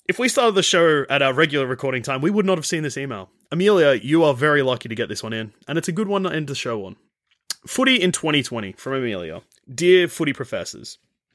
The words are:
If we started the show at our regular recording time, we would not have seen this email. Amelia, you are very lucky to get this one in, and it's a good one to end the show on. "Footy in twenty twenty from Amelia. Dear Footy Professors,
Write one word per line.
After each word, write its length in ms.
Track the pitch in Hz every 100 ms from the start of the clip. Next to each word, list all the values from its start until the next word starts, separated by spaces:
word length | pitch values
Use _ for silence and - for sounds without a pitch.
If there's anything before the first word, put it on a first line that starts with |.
| -
If 100 | -
we 100 | 254
started 260 | 277 233
the 80 | 190
show 420 | 170 180 165 151 131
at 140 | 139
our 100 | 135
regular 340 | 131 160 143 127
recording 360 | 127 139 127
time, 180 | 120 131
we 100 | 165
would 140 | 208
not 140 | 190 175
have 80 | 139
seen 160 | 165
this 160 | 147 139
email. 320 | 135 104 92 _ -
Amelia, 420 | 165 196 196 143
you 300 | 123 120 160
are 100 | 156
very 280 | 123 151 147
lucky 260 | 131 123 113
to 60 |
get 140 | 113 113
this 140 | 104
one 100 | 110
in, 200 | 113 110 - -
and 100 | 160
it's 100 | 175
a 40 |
good 160 | 170 202
one 160 | 202
to 60 | 185
end 180 | 156 143
the 60 |
show 300 | 131 123 113
on. 120 | 95 - _ _ _ _ - - -
"Footy 300 | - 262 254
in 160 | 180
twenty 300 | - 160 147
twenty 300 | - 117 98
from 200 | - 131
Amelia. 460 | 135 120 98 82 85 - _ -
Dear 360 | 127 175 185 175
Footy 240 | - 147
Professors, 640 | 135 127 95 - - - - _ _ _